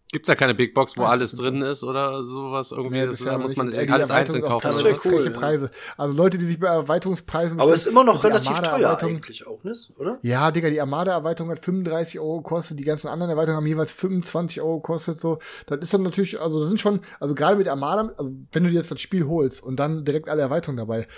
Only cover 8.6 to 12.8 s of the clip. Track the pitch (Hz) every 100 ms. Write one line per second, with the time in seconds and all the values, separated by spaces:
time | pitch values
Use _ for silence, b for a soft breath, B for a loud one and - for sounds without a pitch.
8.6 | 165 262 - - 170 160 - - - 107
9.6 | 190 233 - - 165 262 120 127 156 160
10.6 | 160 151 139 147 190 170 160 165 165 156
11.6 | - 190 175 165 165 156 156 165 - 170
12.6 | 165 147